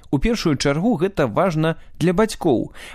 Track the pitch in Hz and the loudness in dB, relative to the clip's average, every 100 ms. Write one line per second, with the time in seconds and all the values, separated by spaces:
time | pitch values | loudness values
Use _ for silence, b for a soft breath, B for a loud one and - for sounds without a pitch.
0 | b 139 220 233 175 131 147 143 220 180 | b 0 0 0 0 0 0 0 0 0
1 | 190 - 127 104 185 156 160 160 b b | 0 0 0 0 0 0 0 -2 b b
2 | 165 180 220 - 165 110 - B B | 0 2 0 0 0 0 0 B B